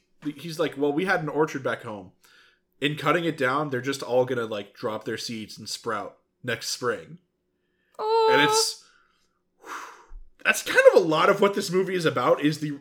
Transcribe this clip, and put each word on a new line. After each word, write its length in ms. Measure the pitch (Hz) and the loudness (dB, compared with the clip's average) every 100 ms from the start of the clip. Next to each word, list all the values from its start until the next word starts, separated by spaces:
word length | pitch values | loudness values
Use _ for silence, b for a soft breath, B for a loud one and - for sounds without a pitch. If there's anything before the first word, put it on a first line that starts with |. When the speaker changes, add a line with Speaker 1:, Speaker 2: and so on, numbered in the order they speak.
| _ _ 151 147 | _ _ -10 -10
Speaker 1:
he's 220 | 170 160 | -10 -4
like, 200 | 151 135 | -4 -2
"Well, 140 | 143 | -2
we 120 | 143 | 0
had 160 | 190 180 | 0 -2
an 80 | 151 | -2
orchard 340 | 143 156 143 | 0 -2 -2
back 200 | 127 113 | -4 -6
home. 300 | 117 104 95 - b b b b _ _ | -8 -14 -16 -20 b b b b _ _
In 160 | 143 147 | -4 -2
cutting 280 | 156 165 | 0 0
it 120 | 165 151 | 0 -2
down, 320 | 127 139 151 | 0 0 -2
they're 100 | 123 | -4
just 200 | 131 135 | -4 -6
all 220 | - 123 | 0 0
gonna, 220 | 127 123 113 | 2 0 -4
like, 260 | 107 101 | -6 -8
drop 300 | - 120 107 | -8 -6 -6
their 140 | - 110 | -6 -8
seeds 400 | - 113 101 - | -8 -10 -12 -14
and 100 | 107 | -12
sprout 480 | - 120 107 95 - _ _ | -10 -6 -6 -6 -14 _ _
next 280 | 123 117 - | -6 -6 -6
spring." 480 | - 123 104 80 82 _ _ _ _ _ _ _ - | -4 -4 -4 -8 -20 _ _ _ _ _ _ _ -8
Speaker 2:
Aw. 300 | 440 453 440 | 0 2 4
Speaker 1:
And 100 | 440 | 4
it's, 420 | 440 440 440 - b b b b _ _ _ _ B B B B B B - _ | 4 2 0 -6 b b b b _ _ _ _ B B B B B B -20 _
that's 180 | - - | -2 -2
kind 180 | - - 539 | 2 6 8
of 100 | 381 | 8
a 20 | 175 | 6
lot 220 | 156 185 | 4 4
of 120 | 196 | 4
what 140 | 202 | 2
this 160 | 202 - | 0 0
movie 240 | 180 180 | 0 0
is 100 | 185 | 0
about, 360 | 156 127 127 170 | 0 2 2 2
is 180 | 147 151 | 2 0
the, 200 | 151 139 | -4 -8